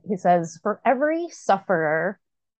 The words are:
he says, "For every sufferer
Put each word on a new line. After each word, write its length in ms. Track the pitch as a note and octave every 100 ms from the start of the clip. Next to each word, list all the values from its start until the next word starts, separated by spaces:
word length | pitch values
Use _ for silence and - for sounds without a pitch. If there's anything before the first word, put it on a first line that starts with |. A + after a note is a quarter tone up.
| -
he 100 | F#3+
says, 420 | F#3 F3 E3 -
"For 180 | G#3 - -
every 440 | B3 D4+ E4 E4+
sufferer 880 | - - G3 - F3 D#3 D#3+ F3 G3+ _ _ _ _